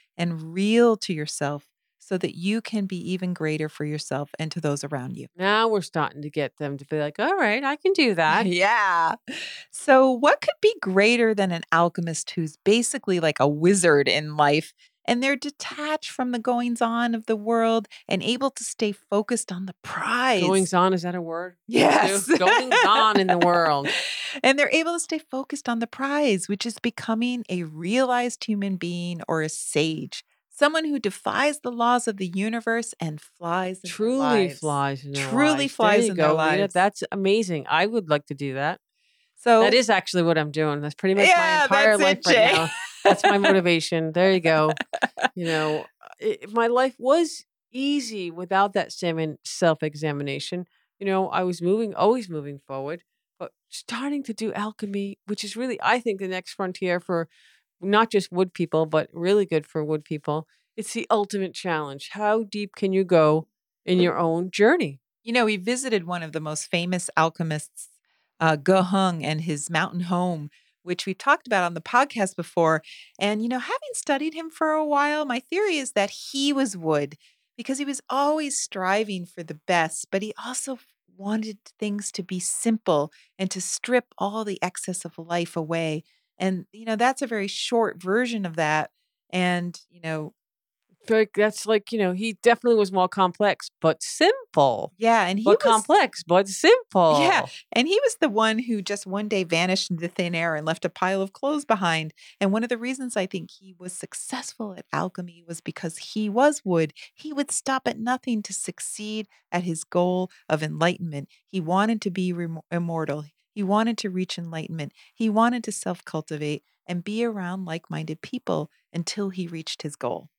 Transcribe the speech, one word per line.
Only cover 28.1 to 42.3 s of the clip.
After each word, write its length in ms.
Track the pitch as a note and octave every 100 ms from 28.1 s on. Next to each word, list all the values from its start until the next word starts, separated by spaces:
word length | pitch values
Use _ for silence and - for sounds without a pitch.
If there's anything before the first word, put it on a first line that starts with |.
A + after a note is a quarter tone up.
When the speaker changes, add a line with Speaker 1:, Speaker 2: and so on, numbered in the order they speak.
| B3 B3 -
Speaker 1:
human 320 | - G#3 G3 F#3
being 460 | F3 F3 F3 E3+ -
or 140 | D#3+
a 60 | D#3
sage, 760 | - - D3 D#3+ D#3 - - - _ _
someone 340 | - D4 D#4+ D#4+
who 140 | C#4+
defies 640 | G#3 - - G#2 C#4+ D4
the 100 | A#3+
laws 360 | A#3+ A#3 B3 A#3
of 80 | G3+
the 100 | F#3+ F#3
universe 580 | G#3+ A#3 A3+ A#3 A3+ -
and 220 | E3 D3+
flies 560 | - - E3+ F3+ F#3 F#3
in 100 | F#3
their 80 | -
Speaker 2:
Truly 220 | A3 C4
Speaker 1:
lives. 400 | C4+ A3+ F#3 C3+
Speaker 2:
flies 460 | D#3 C#3+ C#3 C#3 C#3+
in 80 |
their 160 | C#3 C3+
Speaker 1:
Truly 280 | A#3 D4+ D4
Speaker 2:
lives. 120 | C#4
Speaker 1:
flies 240 | - G#3+ G#3
Speaker 2:
There 60 | A3+
you 40 |
Speaker 1:
in 60 | F3+
Speaker 2:
go, 40 |
Speaker 1:
their 80 | D3+ D#3+ D#3
Speaker 2:
Rita. 100 | F3+
Speaker 1:
lives. 120 | G3+
Speaker 2:
That's 300 | F3+ G3 - -
amazing. 540 | G3 F#3+ G#3+ G3 D#3+ -
I 160 | D#3 G3+
would 220 | A3+ E3
like 160 | D3 -
to 60 | C#3
do 180 | C#3+ C3
that. 240 | D3 F3+ _ _ _ _ _ _
Speaker 1:
So 240 | A#3+ A3+
Speaker 2:
That 100 | G#3
is 160 | A#3 A3
actually 340 | G3 - F#3
what 140 | E3+ D#3+
I'm 140 | D3+
doing. 300 | D3+ D#3 D3
That's 120 | D3 -
pretty 200 | F#3+ G3
much 120 | E4
my 40 |
Speaker 1:
Yeah, 300 | F4 E4 D#4
Speaker 2:
entire 340 | C#4 G3 A3 G#3
Speaker 1:
that's 40 |
it, 20 |
Speaker 2:
life 220 | F#3+ F#3+
right 100 | F#3